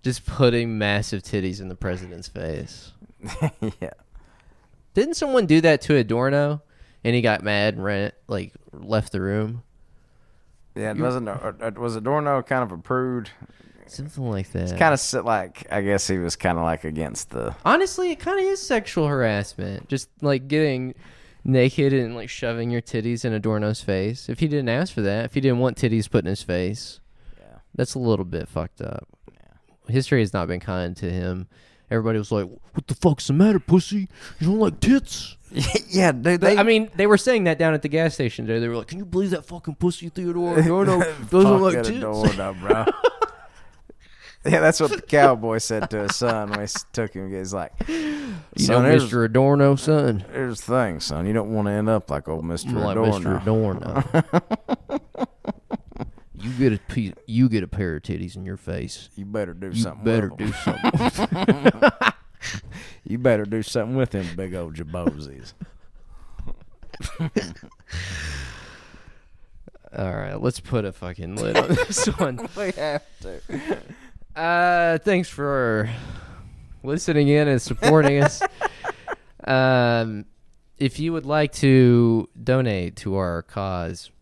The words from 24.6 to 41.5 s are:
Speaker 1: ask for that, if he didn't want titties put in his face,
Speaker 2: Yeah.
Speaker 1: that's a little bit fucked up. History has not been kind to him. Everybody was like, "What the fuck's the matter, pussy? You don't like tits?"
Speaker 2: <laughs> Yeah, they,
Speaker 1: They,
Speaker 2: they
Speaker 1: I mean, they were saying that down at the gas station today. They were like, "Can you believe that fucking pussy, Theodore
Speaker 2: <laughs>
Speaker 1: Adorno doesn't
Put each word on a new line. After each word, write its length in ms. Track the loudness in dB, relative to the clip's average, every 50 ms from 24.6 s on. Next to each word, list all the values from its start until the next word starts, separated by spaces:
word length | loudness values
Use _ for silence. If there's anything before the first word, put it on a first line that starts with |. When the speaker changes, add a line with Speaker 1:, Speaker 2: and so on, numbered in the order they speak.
| 0 0
Speaker 1:
ask 220 | 0 0 -2 -2 -2
for 80 | -2
that, 240 | 0 0 0 -2 -4
if 80 | -2 -2
he 40 | 2
didn't 180 | 2 4 4 4
want 180 | 2 0 0
titties 320 | 0 0 0 0 0 -2 2
put 160 | 0 0 2
in 40 | 2
his 140 | -4 -6 -4
face, 560 | -4 -2 -2 -2 -2 -4 -6 -10 -14 -16 -20 -20 -20 -20 -20 -20 -20 -20 -20
Speaker 2:
Yeah. 200 | -20 -20 -20 -20 -20 _ _
Speaker 1:
that's 180 | -4 -4 -4 -2
a 60 | -2
little 260 | 0 2 2 2 0
bit 220 | -4 -6 -8 -8
fucked 340 | -6 -6 -6 -6 -6 _ _
up. 260 | -12 -10 -10 -12 -14 _ -20 _ _ -20 -20 _ -20 -20 _ _ _ _ _ _ _ 0
History 320 | 0 0 2 4 4 4
has 120 | 4 2 0
not 140 | -2 -2
been 120 | -2 -4 -6
kind 360 | -4 -6 -4 -4 -4 -6 -6
to 120 | -6 -6 -4
him. 360 | -4 -2 -4 -4 -4 -6 -8 -12 _ _ _ _ _ _ _ _
Everybody 260 | -4 -2 0 0 -2 -2
was 120 | -2 -2
like, 160 | -2 -2 -2 -4 -10 -18 -20 -10 -8
"What 140 | -8 -6
the 80 | -6 -8
fuck's 320 | 2 2 2 2 2 0
the 60 | 0 4
matter, 260 | 6 6 6 6 2
pussy? 480 | 4 6 4 4 4 2 -4 -4 -4 -6 -10 -20 -20 -18 -8 -2
You 80 | 0
don't 120 | 0 2 4
like 200 | 2 2 2 0
tits?" 560 | 4 4 4 4 2 -2 -10 -12 -12 -14 -16 -20 -20 -10
Speaker 2:
<laughs> 360 | -4 -4 -2 0 0 -2 -4 0
Yeah, 220 | 2 4 4 4
they, 260 | 4 4 2 2 2
Speaker 1:
They, 160 | 4 6 6 6
Speaker 2:
they 40 |
Speaker 1:
I 60 | 6 6
mean, 280 | 6 6 4 4 0 0
they 120 | 2 6
were 100 | 6 6
saying 280 | 6 6 4 2 4 4
that 120 | 2 2
down 160 | 4 2 2 2
at 80 | 2
the 60 | 0 0
gas 240 | 0 2 2 2 0
station 320 | 0 -2 -2 -2 -4 -4
today. 140 | -2 -2 0
They 80 | 0
were 80 | -2 -4
like, 100 | -6 -6
"Can 120 | -8 -12 -12
you 60 | -10
believe 260 | -4 -2 -2 0 0
that 140 | -2 -4 -6
fucking 300 | -10 -16 -10 -10 -10 -6
pussy, 340 | 0 0 0 0 -2 -10 -12
Theodore 500 | -10 -6 -6 -4 -2 -2 -2 2 4 4
Speaker 2:
<laughs> 0 |
Speaker 1:
Adorno 400 | 4 4 4 4 4 4 4 4 2 0 -2 -10 -6 2
doesn't 300 | 6 8 8 8